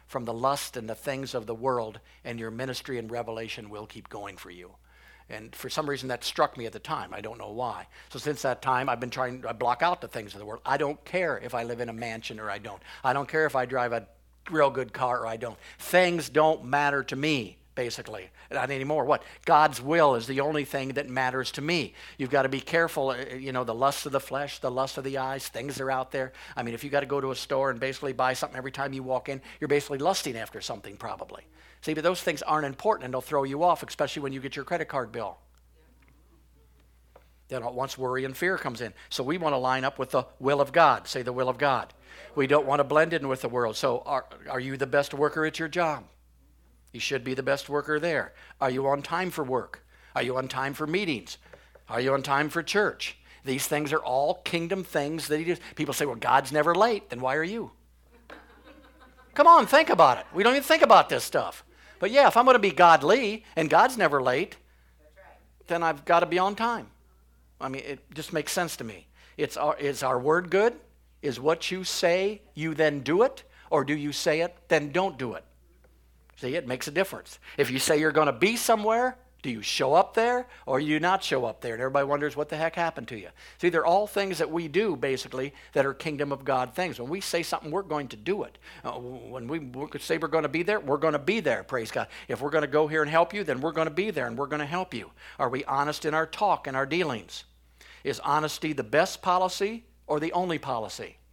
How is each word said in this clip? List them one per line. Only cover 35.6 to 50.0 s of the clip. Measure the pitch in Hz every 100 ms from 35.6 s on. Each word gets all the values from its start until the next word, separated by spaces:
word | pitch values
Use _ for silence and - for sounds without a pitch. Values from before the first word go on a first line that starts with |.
| _ _ _ _ _ _ _ _ _ _ _ _ _ _ _ - _ _ -
Then | 127
at | 117
once | 123 135 -
worry | 127 131
and | 131 131
fear | 180 185
comes | 143 117
in. | 113 - -
So | -
we | 131 175
wanna | 156 135
line | 127 131
up | 131 -
with | 127
the | 131 127 -
will | 135 143
of | 135
God. | 170 151 110 -
Say, | 135
"The | 120
will | 123 127
of | 120
God." | 143 123 - - - - -
We | 147 135
don't | 147 135
wanna | 143
blend | 139 151 160
in | 165 139
with | 131
the | 123
world. | 123 113 107
So | 131 123
are, | - 135 - - 143
are | 131
you | 131 135
the | 135
best | 143 143
worker | 143 147 156
at | 156 156
your | 160
job? | 170 165 139 - _ _ _ _ _ _ _ _
You | 120
should | - 135
be | 120
the | 131
best | 135 139 -
worker | 143 147 151
there. | 170 143 - - - -
Are | 135
you | 127 135
on | 143
time | 139 170 185
for | 160
work? | 127 127 92 - _ -